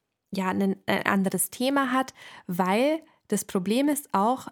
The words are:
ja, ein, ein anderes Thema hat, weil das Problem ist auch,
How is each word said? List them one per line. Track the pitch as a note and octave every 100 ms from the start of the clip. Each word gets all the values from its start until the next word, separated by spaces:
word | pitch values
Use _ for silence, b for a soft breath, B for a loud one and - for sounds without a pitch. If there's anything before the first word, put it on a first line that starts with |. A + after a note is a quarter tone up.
| _ _ _
ja, | F#3+ F#3
ein, | G3 G3 F#3+ -
ein | G3+ -
anderes | G3+ F#3+ F#3 -
Thema | - B3+ C#4 C4
hat, | C4 B3+ B B B -
weil | F3 F#3 G#3 C#4 D#4+ b b -
das | G3+ -
Problem | G3 F3+ A#3 C#4+
ist | C#4+ -
auch, | G3 G#3 C4 -